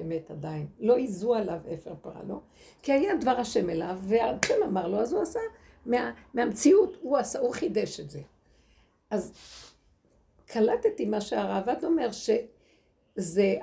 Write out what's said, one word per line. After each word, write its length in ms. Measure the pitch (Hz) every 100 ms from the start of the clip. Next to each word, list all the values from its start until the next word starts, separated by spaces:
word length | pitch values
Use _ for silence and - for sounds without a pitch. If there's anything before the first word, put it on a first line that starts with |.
| 165
מת 260 | 165 -
עדיין? 360 | 156 156 156 147 -
לא 160 | 220 247
עיזו 360 | 262 185 220 226
עליו 240 | 196 170 151
אפר 200 | 165 - 160
פרה, 200 | - - -
לא? 120 | - - _ - _
כי 100 | -
היה 220 | 277 392 330
דבר 160 | 247
השם 380 | 247 226 226 175
אליו, 280 | 165 175 185
והשם 640 | 190 226 226 - - 466 381
אמר 220 | 190 175
לו, 120 | 202
אז 120 | 240
הוא 80 | 370
עשה 180 | 320 466 453 - - _ -
מה-, 260 | 240 233 233 -
מהמציאות, 640 | - 240 202 294 392 - -
הוא 160 | 262 277
עשה, 220 | - -
הוא 140 | 254
חידש 460 | - - 208 196 -
את 100 | 151
זה. 100 | 143 139 _ _ _ _ _ _ _ -
אז 220 | 208 - - - - - _ _ _ _ _ _ _ -
קלטתי 600 | 233 220 480 453 - 208
מה 160 | 208
שהרעבד 640 | 202 226 196 196 202 -
אומר, 260 | - 330 240
שזה 1400 | 196 - - - _ _ _ _ _ _ - 170 180 196 196